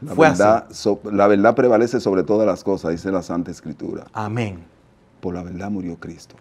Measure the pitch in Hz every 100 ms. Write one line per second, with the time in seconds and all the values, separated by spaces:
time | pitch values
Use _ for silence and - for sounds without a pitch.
0 | 139 104 160 113 104 110 - - 110 101
1 | 107 101 101 101 107 117 127 110 117 123
2 | 104 95 85 104 107 90 - 95 82 85
3 | 95 95 82 85 82 82 80 76 85 -
4 | - - 107 117 110 92 82 _ _ _
5 | _ _ 95 87 87 87 98 104 90 82
6 | 85 82 - -